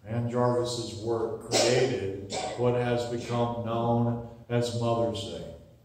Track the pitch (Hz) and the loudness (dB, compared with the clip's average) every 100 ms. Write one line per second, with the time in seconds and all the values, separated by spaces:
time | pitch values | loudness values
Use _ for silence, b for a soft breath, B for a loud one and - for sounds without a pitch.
0 | 98 120 120 123 123 120 117 117 104 101 | -4 -4 0 2 4 4 0 -2 -6 -6
1 | 113 113 - - - - 123 127 - - | -2 0 -2 -4 0 4 6 6 4 2
2 | 95 95 - - - - 123 120 123 120 | -4 -6 -6 -6 -6 0 2 2 2 0
3 | - 120 - 120 120 117 110 117 117 120 | -2 -6 -4 0 0 -2 -2 0 2 4
4 | 120 120 B B - 120 120 117 117 117 | 2 0 B B -2 0 0 -2 0 2
5 | 113 98 92 85 85 - - - | 0 -2 -8 -10 -12 -14 -20 -20